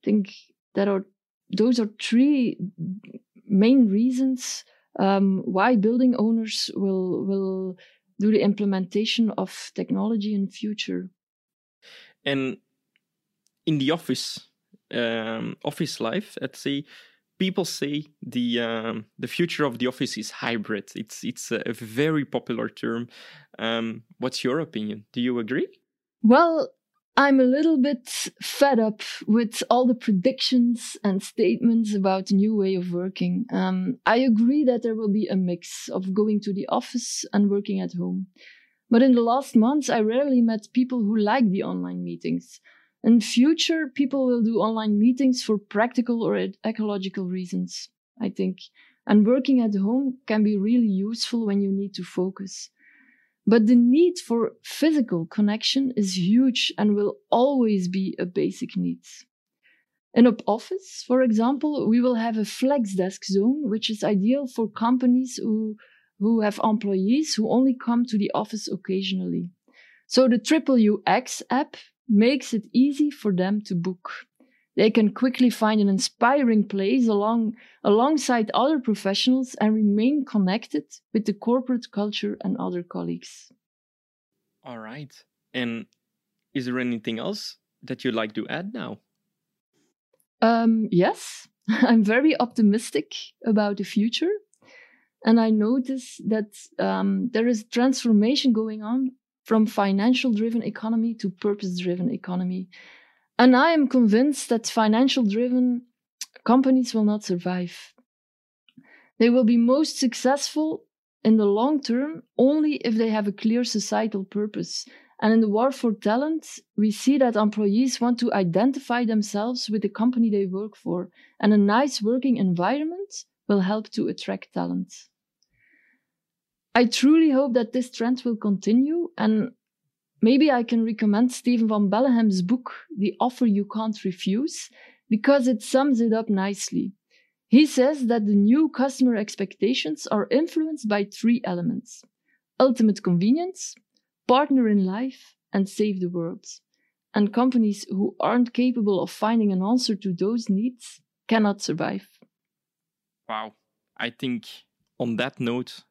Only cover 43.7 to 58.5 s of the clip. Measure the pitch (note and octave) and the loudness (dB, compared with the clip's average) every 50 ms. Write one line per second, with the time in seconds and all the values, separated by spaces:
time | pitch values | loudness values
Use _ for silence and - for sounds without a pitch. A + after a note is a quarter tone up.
43.7 | E4 D#4+ D#4 C4+ _ - C#4+ C4+ C#4 C#4 C4 B3+ B3 A#3+ A3 A3 A#3 G3+ F#3 G#3+ | 0 -2 -2 -6 _ -2 -2 0 0 0 0 2 2 2 2 0 2 0 0 0
44.7 | A3+ A3 A3 G#3+ G#3 G#3 G#3+ A#3+ B3+ B3+ C#4+ C4 B3+ B3+ - - G#3+ G3+ G#3 _ | 0 -2 0 0 2 4 4 4 4 4 2 2 2 0 0 -2 -2 -2 -2 _
45.7 | - G#3 A3 B3 B3 - A#3 A#3 A#3+ A#3 A3 - G#3 G3+ F3+ G3 F#3+ _ - G#3+ | 0 0 0 0 0 -2 -2 -2 -2 -2 -2 -2 -2 -2 -2 -4 -6 _ -6 -6
46.7 | A3 A3 G#3+ G#3 G#3 G3+ F#3+ G3 F#3 G#3 F#3+ F3+ F#3 F#3 F#3 F3 - F#3 F3+ F3+ | -4 -4 -4 -4 -4 -4 -6 -6 -6 -6 -6 -6 -6 -6 -8 -6 -6 -6 -6 -6
47.7 | - - - - _ _ _ _ _ _ A3+ G3+ - - G3 F#3 F#3 - - - | -10 -14 -16 -16 _ _ _ _ _ _ -8 -8 -4 -4 -6 -6 -6 -8 -16 -20
48.7 | _ _ _ _ _ _ _ - G#3 G#3+ G#3 G#3+ B3 C#4+ B3+ C4+ C4+ B3+ A#3 A3 | _ _ _ _ _ _ _ 2 4 4 4 4 2 2 2 2 2 2 2 0
49.7 | G#3 G3 G3 G3+ A#3 C4 C#4+ C4 B3+ B3+ _ - A3 G#3+ G#3+ G#3 G#3+ G3 F#3+ G#3+ | 0 -2 -2 0 0 0 -2 -2 -6 -8 _ -4 -2 0 2 2 0 0 0 2
50.7 | A#3+ B3 A#3 G#3+ G3 F#3 G3 G#3 A#3 A#3 - - - A#3 A3+ G#3 G3 G3+ G3+ G3 | 2 2 2 2 0 -2 -2 -4 -6 -6 -6 -6 -4 -4 -2 0 0 0 0 0
51.7 | G3 G3 G3 G3 G3 - F3+ - - - F3+ F#3+ F#3 - G3 F#3+ - - - - | -2 -4 -4 -6 -8 -12 -12 -8 -4 -4 -4 -4 -4 -10 -16 -14 -14 -16 -16 -18
52.7 | _ _ _ _ _ _ _ _ _ _ _ _ _ _ _ - G#3+ A#3 G#3+ G#3+ | _ _ _ _ _ _ _ _ _ _ _ _ _ _ _ 4 4 6 6 6
53.7 | B3+ A#3+ A#3+ A#3+ B3+ D4+ F4 F4+ F4 - - - A#3 A#3 A3 - - _ _ - | 6 6 6 6 6 6 4 4 2 -2 -6 -4 -2 -2 -2 -2 -4 _ _ -14
54.7 | - - - D#4+ D#4+ D4 A#3+ - F#3 E3+ E3 E3 - - G#3 G#3 G#3 A3+ - - | -4 0 0 2 2 2 0 0 -2 -4 -4 -4 -2 0 0 0 0 -2 -4 -2
55.7 | - C4+ C#4 B3+ B3 - G#3 F#3+ F#3 F#3+ F3 F3+ G#3+ A#3+ C4 C4 A#3 - - - | -2 0 -2 -2 0 -2 -2 -2 -2 -2 2 4 4 4 4 4 2 0 -4 -4
56.7 | - - G#3+ G#3 G#3 G3+ G#3 G#3 - - _ _ - A#3 B3 C#4 C#4+ C4 A#3+ A3 | -2 0 2 2 2 2 0 -2 -4 -6 _ _ 2 2 4 2 2 2 2 2
57.7 | G#3 G3 F3+ F3+ F#3 G3 F#3+ F#3 - - F#3 F3+ F3+ - - - | 2 0 0 -2 -4 -4 -4 -4 -4 -6 -8 -4 -2 -2 -2 -2